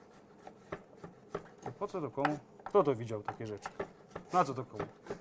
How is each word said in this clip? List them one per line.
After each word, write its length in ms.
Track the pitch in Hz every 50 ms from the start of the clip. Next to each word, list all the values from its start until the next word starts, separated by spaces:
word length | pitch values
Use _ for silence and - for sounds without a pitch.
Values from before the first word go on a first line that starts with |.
| - - - - - - - - - - - - - - - - - - - - - - - - - - - - - - - - - 135 120 -
po 80 | 196 208
co 140 | - 190
to 100 | 151 127
komu? 280 | - - 139 - 151 139 - - - - -
Kto 200 | - - 202 175
to 120 | 143 135
widział 280 | 110 120 110 113 104 104
takie 240 | - - - 120 110
rzeczy? 220 | 104 98 - - - - - - - - - - - - - - 170
Na 100 | 180 180
co 100 | 135 131
to 100 | 123 127
komu? 180 | - - 107 104 - - - - - - -